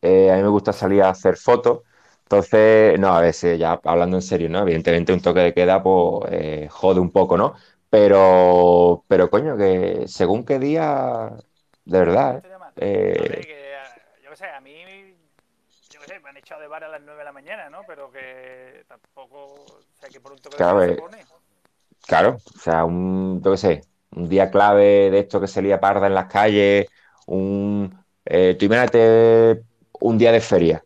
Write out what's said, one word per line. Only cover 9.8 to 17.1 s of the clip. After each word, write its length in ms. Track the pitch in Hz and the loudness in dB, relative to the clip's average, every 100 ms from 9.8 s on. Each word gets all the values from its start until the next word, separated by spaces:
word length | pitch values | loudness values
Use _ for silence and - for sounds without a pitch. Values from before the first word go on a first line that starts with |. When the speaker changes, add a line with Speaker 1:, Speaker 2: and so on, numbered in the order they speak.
| 90 90 - | -2 -6 -10
Speaker 1:
según 380 | - 90 107 123 | -4 -2 -2 -4
qué 120 | 139 | -6
día, 760 | 139 160 156 139 131 120 110 113 - _ _ _ | -4 -4 -4 -4 -6 -8 -10 -16 -20 _ _ _
de 160 | - 92 | -4 0
verdad, 380 | 85 95 139 127 - | 2 2 -2 -6 -14
¿eh? 40 | - | -20
Speaker 2:
A 160 | - - 101 98 50 50 | -20 -10 -6 -4 -2 -4
ver, 180 | 50 - | -6 -8
Speaker 1:
Eh, 20 | - | -14
Speaker 2:
que, 800 | 143 139 139 135 131 _ _ | -20 -20 -20 -20 _ _ _
yo 60 | 135 | _
qué 40 | 151 | -20
sé, 80 | 185 | -20
a 120 | 143 | -20
mí, 120 | 135 151 180 190 196 180 156 _ _ _ _ _ _ | _ -20 -20 -20 _ _ _ _ _ _ _ _ _
yo 60 | 147 | _
qué 60 | 147 | -20
sé, 120 | 190 | -20
me 100 | 139 | -20
han 80 | 139 | -20
echado 240 | _ 156 | _ -20
de 60 | 151 | -20
bar 160 | 156 | -20
a 40 | 160 | -18
las 100 | 156 | -20
nueve 180 | 147 | _